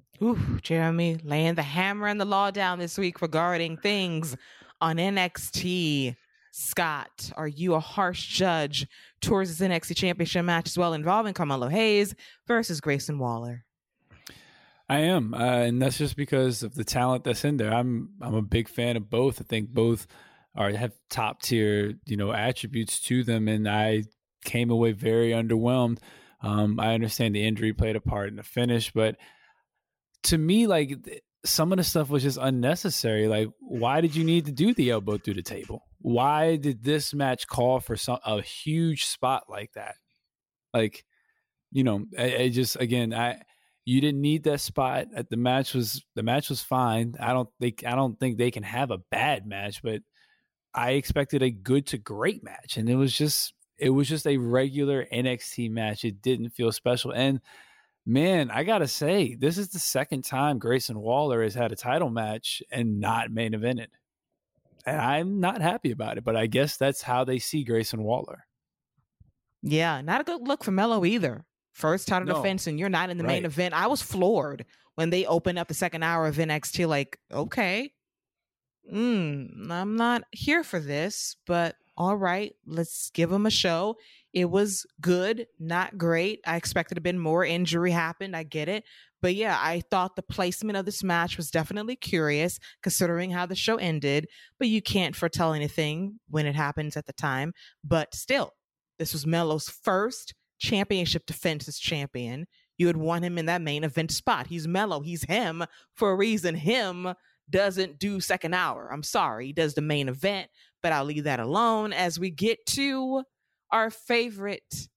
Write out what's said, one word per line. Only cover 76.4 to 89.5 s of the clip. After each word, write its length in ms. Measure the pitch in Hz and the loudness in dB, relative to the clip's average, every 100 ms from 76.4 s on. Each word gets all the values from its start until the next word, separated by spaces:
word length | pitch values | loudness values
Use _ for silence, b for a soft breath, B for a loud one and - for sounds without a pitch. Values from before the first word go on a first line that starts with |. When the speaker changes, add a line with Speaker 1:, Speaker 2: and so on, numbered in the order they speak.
| 160 | 0
Speaker 1:
X 200 | 151 - | 0 -2
T, 160 | - 165 | -2 2
like, 320 | 147 135 - - | 2 -2 -8 -8
"Okay, 600 | - 185 - 190 202 277 _ _ _ _ _ _ _ _ _ - | -6 -4 0 0 0 -6 _ _ _ _ _ _ _ _ _ -8
mm, 800 | 202 240 220 160 143 131 - 120 | -2 2 2 0 -4 -8 -12 -8
I'm 260 | 170 196 226 | -4 -2 0
not 260 | 233 240 - | 2 0 -4
here 320 | - - 330 | -6 0 2
for 160 | 311 180 | 0 -4
this," 580 | 143 143 180 - - - - | -4 -2 -2 -4 -8 -8 -2
but 280 | 175 165 - _ - | 0 0 -4 _ -4
all 200 | 180 202 | 0 0
right, 380 | 190 185 208 - - | 0 -2 -4 -10 -8
let's 440 | 160 165 - - | -4 -4 -6 -6
give 220 | - 165 | -2 2
'em 140 | 196 214 | 2 2
a 40 | |
show. 460 | - 185 165 202 226 B B B | 2 2 0 -2 -6 B B B
It 180 | 180 175 | -2 2
was 360 | 190 208 190 - - | 2 2 -2 -8 -4
good, 480 | 175 180 190 226 226 - | 2 2 2 -2 -6 -10
not 380 | 160 175 185 202 | -4 -2 -2 -2
great. 440 | 170 165 185 214 - | 0 2 0 -4 -4
I 100 | 165 | -4
expected 420 | - 185 165 175 | -2 -2 -2 -4
a 20 | |
bit 160 | 170 180 | -2 -2
more. 280 | 160 165 | 0 2
Injury 480 | 165 170 175 170 180 | 2 0 0 2 2
happened. 440 | 170 165 170 190 170 | 0 -2 -6 -10 -10
I 60 | |
get 260 | 160 160 151 | -8 -6 -4
it. 160 | 208 - B B - | -4 -8 B B -4
But 140 | 180 | 0
yeah, 240 | 196 220 | 0 0